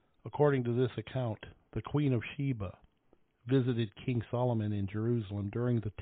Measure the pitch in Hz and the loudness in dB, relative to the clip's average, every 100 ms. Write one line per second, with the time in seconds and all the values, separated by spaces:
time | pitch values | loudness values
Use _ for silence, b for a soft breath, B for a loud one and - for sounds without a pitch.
0 | _ _ 120 - 147 139 120 120 127 - | _ _ -8 2 4 4 2 2 0 -2
1 | - 131 123 104 - - _ 113 - 143 | -6 -4 -4 -4 -10 -20 _ -8 -2 0
2 | 147 120 - - 139 120 95 - - _ | 2 2 -2 -4 -4 -2 -6 -12 -20 _
3 | _ - _ _ 117 135 123 117 110 - | _ -20 _ _ 2 4 4 2 -2 -4
4 | - 120 - 120 123 113 107 104 98 107 | -2 -2 0 0 2 2 0 0 -2 -2
5 | 113 120 98 101 101 113 123 120 107 - | 0 0 -2 -4 -4 -2 0 0 0 -4